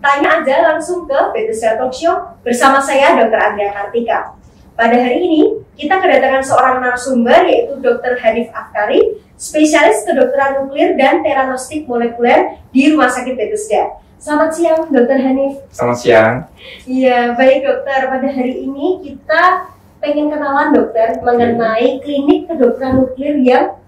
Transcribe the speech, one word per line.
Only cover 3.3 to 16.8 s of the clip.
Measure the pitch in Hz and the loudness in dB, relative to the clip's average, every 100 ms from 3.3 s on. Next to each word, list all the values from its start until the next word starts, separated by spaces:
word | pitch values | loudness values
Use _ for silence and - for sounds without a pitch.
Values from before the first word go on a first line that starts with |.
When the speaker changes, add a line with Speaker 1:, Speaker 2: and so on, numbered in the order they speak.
| 220 | 2
Speaker 1:
Andrea | 208 202 202 | 0 -2 -4
Kartika. | 202 208 233 233 - - - - _ - | -4 -6 -4 -2 -4 -4 -16 -20 _ -16
Pada | - 233 247 | -2 2 2
hari | 247 339 | 2 0
ini, | 359 311 - - - - | 2 4 2 0 -12 -10
kita | 294 381 | -2 0
kedatangan | 370 262 269 269 | 4 4 4 0
seorang | 262 254 262 254 | 0 2 2 0
narasumber, | 254 247 269 247 233 320 349 | -2 -4 -2 0 4 4 4
yaitu | - - 269 | 2 0 -4
Dokter | 254 240 247 247 | -2 -2 -2 -2
Hanif | 226 220 240 | -2 -2 -4
Afkari, | - - 208 214 285 - - _ _ | -10 -10 -6 0 2 2 -2 _ _
spesialis | - 311 302 302 330 427 | -6 0 2 4 2 2
kedokteran | - 285 247 277 277 269 269 | -2 0 0 2 0 -2 -4
nuklir | 302 370 - | -2 0 2
dan | 269 320 | 2 2
teranostik | 311 269 262 254 - 302 254 | 0 -2 -2 -6 -8 -10 -6
molekuler | 240 233 233 240 294 370 - - | -4 -4 -2 2 2 0 -8 -4
di | 254 294 | 2 2
Rumah | 302 247 | 4 0
Sakit | 247 247 | 0 -6
Bethesda. | 233 214 214 - 202 - - _ _ | -6 -4 -6 -2 -2 -2 -8 _ _
Selamat | - 302 320 | -4 0 0
siang, | 330 330 320 311 | 0 0 0 2
Dokter | 262 240 262 | 2 2 2
Hanif. | 262 262 277 - - | 0 0 -2 -6 -18
Speaker 2:
Selamat | - 120 120 | -6 -4 -2
siang. | 120 113 110 123 - - - - | 4 4 4 0 -8 -20 -20 -20